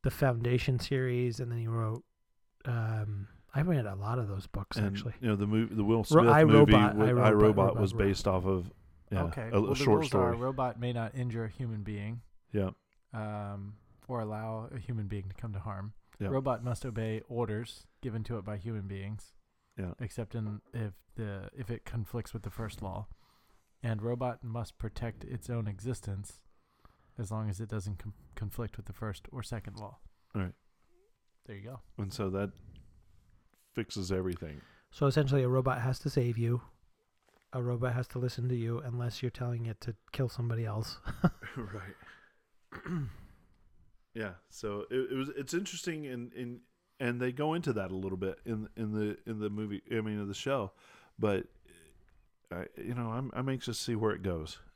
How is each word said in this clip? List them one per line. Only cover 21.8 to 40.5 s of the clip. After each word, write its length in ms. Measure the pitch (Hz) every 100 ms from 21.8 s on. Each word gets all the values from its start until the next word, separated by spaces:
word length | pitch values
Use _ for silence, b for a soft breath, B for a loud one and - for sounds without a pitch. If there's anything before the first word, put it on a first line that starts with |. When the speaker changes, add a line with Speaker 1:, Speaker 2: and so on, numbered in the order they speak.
Speaker 3:
conflicts 480 | - 120 104 120 107
with 80 | 117
the 80 | -
first 320 | - 110 -
law. 240 | 101 95 104 b b b b b b _
And 180 | 117 110
robot 400 | 113 120 127 113
must 360 | 120 113 107 -
protect 440 | 110 - 117 -
its 260 | - 127 -
own 200 | 117 107
existence 720 | 98 113 123 - 98 101 - - b b b b b b -
as 140 | 101
long 180 | 110 107
as 120 | 95
it 80 | 110
doesn't 320 | 110 98 98
com-, 140 | 107 - -
conflict 420 | - 104 - 113 -
with 100 | -
the 60 |
first 360 | 104 110 98 -
or 140 | 120
second 320 | - 113 98 107
law. 200 | 104 120 - _ _
Speaker 2:
Right. 200 | 110 90 - _ _ _ _ _ _ _ _ -
Speaker 3:
There 80 |
you 80 | 101
go. 180 | 104 127 - -
Speaker 2:
And 140 | 101
so 180 | - 98
that 200 | 95 101 - - - - - - - _ - _ _ _
fixes 360 | - 110 - 92
everything. 500 | 95 92 85 82 71 b b b
Speaker 1:
So 160 | - 143
essentially, 360 | 143 139 139
a 40 | 127
robot 340 | 131 127 131
has 160 | 120 127
to 100 | 147
save 260 | 139 120 113
you. 240 | 117 123 - - _ _ _ _ _ _ _
A 100 | 127
robot 300 | 123 120 127
has 160 | 123 127
to 100 | 127
listen 300 | 123 - 123
to 80 | 123
you 220 | 113 117
unless 420 | 127 120 120 -
you're 80 | 123
telling 360 | - 123 120 117
it 140 | 110
to 120 | - 110 _
kill 160 | - 127
somebody 360 | - 120